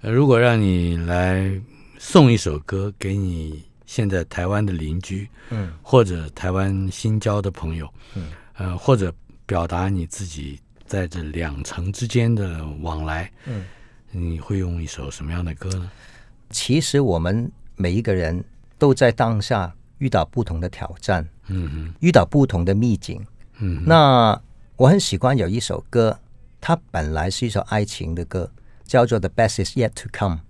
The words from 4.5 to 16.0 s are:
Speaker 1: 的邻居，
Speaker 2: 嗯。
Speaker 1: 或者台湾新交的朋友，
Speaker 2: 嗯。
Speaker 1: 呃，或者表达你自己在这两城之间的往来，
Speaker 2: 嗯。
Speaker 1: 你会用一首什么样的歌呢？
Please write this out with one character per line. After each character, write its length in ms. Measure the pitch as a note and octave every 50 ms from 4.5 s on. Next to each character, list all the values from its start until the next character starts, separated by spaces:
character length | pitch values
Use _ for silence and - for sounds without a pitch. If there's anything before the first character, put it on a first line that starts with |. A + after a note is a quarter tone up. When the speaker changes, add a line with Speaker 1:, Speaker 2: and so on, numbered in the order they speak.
| G2+ G#2 G#2
Speaker 1:
的 80 | G2+ F#2
邻 260 | E2+ D#2 D2+ D#2 F2+
居， 280 | F#2 - F#2+ F#2+ G2+ A2 - - - -
Speaker 2:
嗯。 220 | - A2 G2 F2 D#2+ D#2+ -
Speaker 1:
或 200 | - - C3 A#2
者 240 | F#2+ F2+ E2+ D#2 D2
台 200 | C#2+ - - F#2
湾 400 | F2+ F#2+ F#2+ G2 G2 G2 G2 F#2+
新 280 | F#2 - - A2+ G#2+ G#2+
交 200 | - A2 G#2 G#2
的 120 | G2 G2
朋 240 | F2+ - - D#2+ D#2+
友， 120 | E2 D#2 D2 - - - - -
Speaker 2:
嗯。 160 | G2+ E2+ D#2 D#2+ - - - -
Speaker 1:
呃， 200 | - G2 F#2 F2+
或 200 | F2 - - C3+
者 180 | A2 F#2+ F2+ E2 - - _ - - -
表 220 | _ G2+ F2 E2 D#2+
达 200 | F2 F2 F#2 G2
你 200 | G2 F#2 E2 D#2+
自 180 | - - G2+
己 340 | F2+ D#2 D2+ C#2+ C#2+ C#2+ D2 _ _ _ _ - -
在 200 | - G2 F#2 E2
这 140 | E2 F2+
两 420 | E2 D2+ D2 E2 E2+ D#2 C#2+ C#2 C#2
城 300 | - - - F2 F#2 G2
之 140 | - B2 A2+
间 260 | - B2 A#2 A#2 A#2
的 320 | G#2+ G2+ F#2 E2 D#2+ D#2 D2+ D2 D2+
往 240 | D2+ E2 D#2+ D#2 D#2
来， 260 | D#2 D#2 D#2+ F2+ F#2+ - - -
Speaker 2:
嗯。 180 | - A#2+ G#2 F#2 F#2 - - - - _ - _ - -
Speaker 1:
你 240 | F2+ F2 E2+ E2 E2
会 200 | - - G#2 G2
用 200 | F#2 F2 F2 E2+
一 60 | E2
首 240 | D2+ - - D#2+ D2
什 160 | C#2+ - C#2+
么 60 | D2
样 120 | E2 F2 F2
的 80 | F2 D2+
歌 120 | - - F#2+ F#2
呢？ 160 | F#2 F2+ F2+ - -